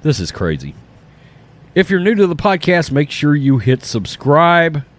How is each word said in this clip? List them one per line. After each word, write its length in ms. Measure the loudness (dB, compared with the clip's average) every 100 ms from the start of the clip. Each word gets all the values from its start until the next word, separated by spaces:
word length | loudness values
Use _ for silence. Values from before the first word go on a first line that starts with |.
This 180 | -2 -2
is 100 | -6
crazy. 460 | -6 -6 -6 -10 -18 -20 -20 -20 _ -20 -20 -20 -20 -4
If 160 | -2 0
you're 80 | 0
new 160 | 0
to 140 | 2 0
the 80 | 2
podcast, 560 | -2 0 0 0 0
make 180 | -2 -2
sure 240 | -2 0
you 240 | 2 2 2
hit 240 | 2 -2
subscribe. 1000 | -2 -8 -8 -6 0 4 4 4 2 -2 -10